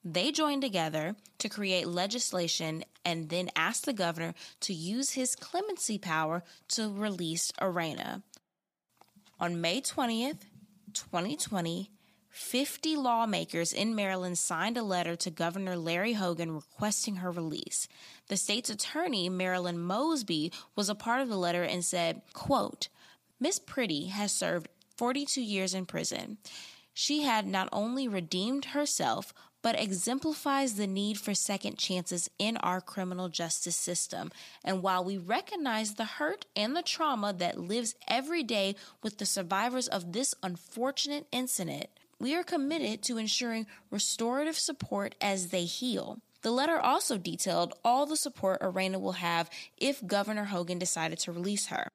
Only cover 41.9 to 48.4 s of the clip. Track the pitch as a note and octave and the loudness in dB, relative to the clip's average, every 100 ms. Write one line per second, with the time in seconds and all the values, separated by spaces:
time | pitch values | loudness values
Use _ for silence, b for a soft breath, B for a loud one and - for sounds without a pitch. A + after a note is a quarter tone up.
41.9 | _ _ _ B3 D#4+ F4 E4+ C#4 D#4+ A#3 | _ _ _ 0 0 0 0 2 0 0
42.9 | A3 - A3+ A3 - A#3+ A3+ G#3+ B B | -2 -2 -2 0 0 0 -2 -4 B B
43.9 | G#3 - - A#3 B3+ D4+ D#4 - D4 - | -2 0 0 2 2 0 0 -2 -2 -2
44.9 | A3 G3+ - G#3 G3 F3+ F#3 E3+ - B3 | -2 -2 -2 0 0 0 0 0 -2 0
45.9 | G3+ - - _ _ A3 A#3+ D4 E4 - | -2 -2 -10 _ _ 0 4 4 4 6
46.9 | D4+ - A3+ F3 E3 - E3+ F3 - A#3 | 4 2 0 -2 -2 2 2 2 2 4
47.9 | B3+ D4 D#4 C#4+ - | 4 4 0 -2 0